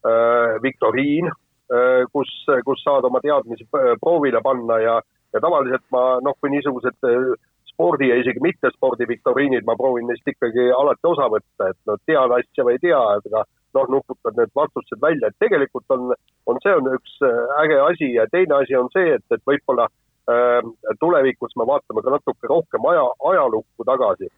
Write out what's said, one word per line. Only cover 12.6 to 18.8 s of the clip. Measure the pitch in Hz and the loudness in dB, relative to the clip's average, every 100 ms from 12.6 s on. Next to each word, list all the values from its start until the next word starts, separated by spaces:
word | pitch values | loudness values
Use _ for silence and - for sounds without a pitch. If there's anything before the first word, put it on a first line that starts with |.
| 123 | 0
või | 127 | 2
ei | |
tea, | 175 151 | 2 2
aga | 110 104 104 107 - _ _ 135 | 2 0 -2 -4 -4 _ _ -2
noh, | 127 | 0
nuputad | 135 - 131 113 107 | -2 -2 -8 -6 -2
need | 113 | -2
vastused | - 151 - - 107 | 0 -4 -4 -10 -4
välja, | 147 165 110 | -2 0 -4
et | - | -2
tegelikult | 220 180 - 127 _ 131 | 0 0 -2 -6 _ -4
on, | 123 123 _ _ - | -2 -6 _ _ -6
on, | 120 | -2
see | 196 180 | 0 0
on | 131 | 0
üks, | 131 - - | -4 -8 -2
äh, | 135 117 120 143 | 0 0 -2 0
äge | 156 143 | 2 2
asi | 147 175 143 117 | 2 0 -2 0
ja | 113 | 0
teine | 175 185 143 | 0 2 2
asi | 135 | 2
on | 131 | 0